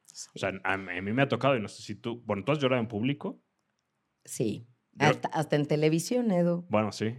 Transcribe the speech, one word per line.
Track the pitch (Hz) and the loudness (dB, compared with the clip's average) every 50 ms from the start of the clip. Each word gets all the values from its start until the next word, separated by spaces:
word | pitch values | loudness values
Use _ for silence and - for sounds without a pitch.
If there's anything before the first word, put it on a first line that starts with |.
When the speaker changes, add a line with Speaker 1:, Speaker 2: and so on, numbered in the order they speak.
| _ | _
Speaker 1:
Sí. | - - - - - _ | -20 -18 -18 -18 -16 _
Speaker 2:
O | - | -4
sea, | - 98 92 95 - | -4 -4 -4 -2 -2
a, | 95 95 | -2 -2
a | |
mí | 98 95 90 87 90 92 101 110 | -2 -2 -6 -6 -4 -4 -2 2
me | 131 139 | 2 2
ha | 135 | 2
tocado | 123 113 120 135 143 | 2 0 2 2 2
y | 120 | 2
no | 101 95 | -2 -6
sé | - - - | -10 -14 -12
si | - 107 | -12 -12
tú, | 98 - 117 117 120 120 | -8 -6 -8 -8 -8 -4
bueno, | 107 104 98 92 | -4 -4 -2 0
¿tú | - 147 | 0 0
has | 156 | 2
llorado | 139 127 127 127 120 | 2 2 2 2 0
en | 117 | -2
público? | 113 101 110 139 143 143 - 196 277 - _ _ _ _ _ _ _ _ _ _ _ _ _ _ _ _ _ | -4 -2 -2 -2 -2 -4 -6 -10 -10 -10 _ _ _ _ _ _ _ _ _ _ _ _ _ _ _ _ _
Speaker 1:
Sí. | - - - 131 110 101 110 113 - _ _ _ _ _ | -16 -4 -2 -2 -2 -2 -6 -10 -18 _ _ _ _ _
Speaker 2:
Yo | - 139 151 | 2 4 4
Speaker 1:
Hasta, | - 120 - - | 4 4 -2 -4
hasta | - 160 151 156 - | -2 -2 0 2 2
en | 147 147 | 0 2
televisión, | 143 156 151 151 156 160 165 170 - 240 247 247 226 | 2 2 2 4 4 2 2 0 0 -2 0 0 2
Edu. | 185 175 175 175 170 170 175 - | 2 2 4 2 2 0 -2 0
Speaker 2:
Bueno, | - 107 107 101 - | 2 2 2 2 0
sí, | - 107 110 120 | -2 -2 -2 -2